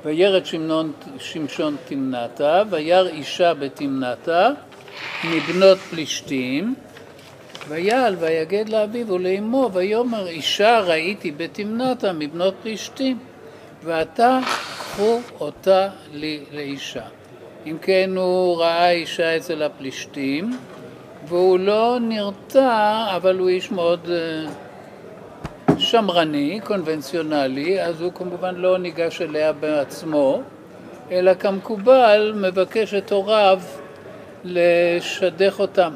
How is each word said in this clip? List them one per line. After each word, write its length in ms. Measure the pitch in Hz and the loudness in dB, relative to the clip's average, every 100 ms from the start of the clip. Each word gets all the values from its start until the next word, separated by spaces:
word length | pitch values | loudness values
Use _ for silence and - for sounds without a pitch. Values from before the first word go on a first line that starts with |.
וירד 420 | 156 156 196 190 180 | -2 2 4 4 0
שמנון-, 460 | 170 160 160 160 147 - 135 | -6 -2 -2 -2 -8 -16 -16
שמשון 580 | - 165 143 - 156 143 - | -12 -8 -8 -4 -4 -4 -8
תמנתה, 720 | 139 131 127 117 - 147 175 214 | -6 -4 -4 -8 -2 2 2 2
וירא 380 | 165 156 180 180 | -2 2 4 2
אישה 460 | 156 131 - 170 | -4 -10 0 2
בתמנתה, 920 | 151 139 - 143 135 127 117 - 170 220 294 - - - - - - | 2 -6 -6 -4 -4 -4 -4 0 4 4 2 -12 -20 -20 -14 -12 -8
מבנות 540 | 165 160 147 180 190 185 | -4 -2 -2 6 6 6
פלישתים, 960 | - 165 147 - - 135 127 139 214 262 - - - - - - - - 143 | 0 -8 -8 -8 -6 -4 -2 -4 -4 -6 -12 -20 -20 -20 -20 -20 -20 -18 -10
ויעל 480 | 156 190 254 240 180 | -4 0 2 2 0
ויגד 480 | 165 165 160 196 214 | 0 0 0 -2 0
לאביו 400 | 220 208 240 226 | 0 -2 -4 -4
ולאמו, 640 | 180 185 190 214 262 247 | -2 0 -2 0 0 0
ויאמר, 560 | 185 190 220 247 226 180 | 0 0 0 0 -4 -6
אישה 520 | 165 - 262 208 233 | -6 -4 4 6 6
ראיתי 500 | 180 160 165 208 180 | 4 0 0 -4 -8
בתמנתה 840 | 147 165 175 208 226 254 247 202 | -6 -10 -6 -6 -2 -2 -2 -2
מבנות 420 | 165 147 165 190 190 | -2 -6 -2 -2 -2
פלישתים, 560 | 220 208 - - 262 240 - - - - - - | -10 -8 -10 -4 -4 -4 -10 -20 -20 -20 -20 -14
ועתה 560 | 160 165 160 - 233 262 254 - - - | -4 -2 -2 2 4 4 0 -6 -8 -12
קחו 420 | - - 214 233 240 - | -12 0 2 0 -4 -8
אותה 480 | 147 - 190 190 196 175 - | -10 -2 4 4 2 -6 -16
לי 280 | 147 156 151 139 | -8 -8 -8 -10
לאישה. 520 | 147 143 139 - 127 - - - - - - 151 | -10 -10 -10 -10 -12 -14 -20 -20 -20 -20 -16 -12
אם 100 | 160 | -6
כן, 280 | - 190 190 185 | 2 2 2 0
הוא 420 | 185 185 180 170 | 2 2 2 2
ראה 320 | 170 170 180 | 2 4 4
אישה 460 | 170 160 - 165 165 | 4 -2 -2 0 0
אצל 260 | 160 156 | -2 -4
הפלישתים, 960 | 151 - 135 - - 147 135 143 214 254 - - - - - - 151 | -4 -4 -12 -10 -12 -6 -2 -2 -4 -6 -12 -18 -18 -18 -20 -18 -4
והוא 320 | 175 185 185 | 2 4 4
לא 380 | 190 214 226 247 | 4 2 2 0
נרתע, 1040 | 233 220 202 196 - 269 262 220 208 220 220 180 | -2 -2 -6 -8 2 4 4 4 2 2 0 2
אבל 220 | 185 185 | 2 4
הוא 100 | 185 | 2
איש 220 | 180 - | 0 -2
מאוד, 400 | 190 170 170 170 | 0 0 0 -2
אה, 400 | 175 165 160 156 139 - - - - - - - - - - - - | -4 -2 -6 -8 -12 -16 -18 -20 -20 -20 -18 -20 -16 -16 -4 0 0
שמרני, 840 | - 233 202 170 156 147 143 208 | 4 2 4 2 2 0 -2 -4
קונבנציונלי, 1200 | 214 202 156 156 - 170 156 151 135 135 156 190 | -4 -4 -2 -6 -4 -6 -2 0 0 -2 -2 0
אז 180 | 170 160 | -2 -4
הוא 120 | 175 | -6
כמובן 420 | - 180 175 185 | -6 -10 -6 -6
לא 240 | 180 180 185 | -2 0 2
ניגש 440 | 180 160 165 165 | -2 -4 -4 -2
אליה 300 | 170 151 156 | -4 0 0
בעצמו, 880 | 147 156 151 131 - 165 147 135 170 269 - - - - - - | 0 -2 -2 -2 -6 -2 2 2 0 -4 -16 -20 -20 -20 -20 -4
אלא 240 | 180 185 | 2 4
כמקובל 960 | 185 202 196 - 214 214 262 233 208 214 214 | 4 0 -2 -6 0 6 8 8 6 4 0
מבקש 580 | 190 185 180 226 202 | -2 0 0 0 0
את 180 | 202 190 | -2 0
הוריו 480 | 202 190 214 202 190 175 - - - - - - - | 0 2 6 6 6 0 -14 -16 -18 -18 -18 -20 -14
לשדך 1160 | 180 175 175 170 175 175 - - 180 165 190 190 | -4 2 4 6 4 0 -4 -2 -2 2 0 2
אותם. 320 | 196 196 170 | 0 2 2